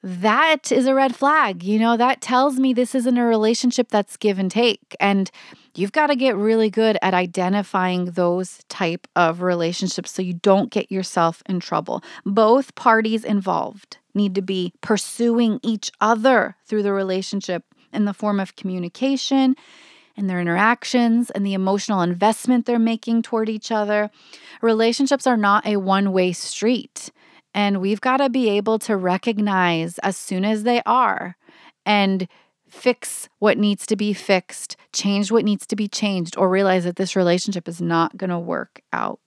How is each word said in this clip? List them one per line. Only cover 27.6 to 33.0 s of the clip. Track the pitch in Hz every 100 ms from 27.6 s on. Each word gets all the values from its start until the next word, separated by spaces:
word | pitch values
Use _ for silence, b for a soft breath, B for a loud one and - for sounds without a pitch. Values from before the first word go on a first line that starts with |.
| 202 196
we've | 190 208
gotta | 254 262 269
be | 254 233
able | 202 208 220
to | - 202
recognize | 180 185 - 208 208 190 175 165 165 -
as | 190 185
soon | - 185
as | 202 214
they | 220 240 -
are | 240 240 190 - 180 b b b _
and | - 208 196 190 180 b b b _
fix | - 175 -